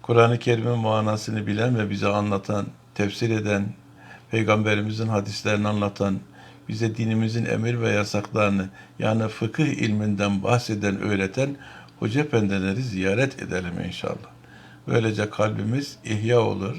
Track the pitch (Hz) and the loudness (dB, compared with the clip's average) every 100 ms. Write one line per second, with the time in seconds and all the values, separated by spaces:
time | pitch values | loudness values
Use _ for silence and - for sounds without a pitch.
0 | - 117 117 120 - 117 117 120 110 110 | 6 6 8 6 2 2 2 0 2 2
1 | 107 107 - 110 107 104 123 117 101 101 | 2 -2 -2 -4 -2 0 2 0 0 0
2 | 101 104 104 98 - 104 107 - - - | 0 2 0 -2 -2 -4 -4 -12 -12 -2
3 | 101 - 117 110 104 101 101 - - - | -2 0 -2 0 0 0 -2 -8 -20 -20
4 | - - - 117 110 107 107 104 107 107 | -20 -20 -2 0 2 2 4 0 0 -2
5 | 113 107 104 101 107 104 104 107 101 - | 0 0 -2 -4 0 0 2 0 -2 0
6 | 101 95 - - - - - 110 113 113 | 0 0 -6 -20 -20 -16 -8 -2 -2 0
7 | 110 110 113 117 - 110 113 120 110 104 | 0 0 0 -2 -2 -2 0 0 0 0
8 | 101 104 - 110 104 98 95 - - - | 0 -2 -2 0 2 2 -2 -10 -20 -4
9 | 113 113 110 - 113 - 143 - 117 104 | 0 0 -2 -4 -4 0 0 2 0 0
10 | 107 101 101 98 98 123 - 107 101 98 | 0 0 0 0 2 2 2 0 0 0
11 | 101 98 95 - 139 139 - - - - | 0 0 0 0 -2 -4 -14 -20 -20 -6
12 | 113 127 147 117 104 98 95 101 131 95 | -2 0 2 2 2 0 0 -2 -4 -2
13 | 95 104 139 - 90 90 90 87 87 87 | 0 2 0 -2 -6 -4 -4 -6 -8 -6
14 | - - - - - - - - - 120 | -8 -8 -12 -20 -20 -20 -20 -16 0 2
15 | 110 107 107 - 107 107 104 131 139 - | 2 0 -4 0 0 0 -2 -2 -4 -10
16 | 113 107 110 120 107 98 98 | -6 -2 4 4 4 0 -4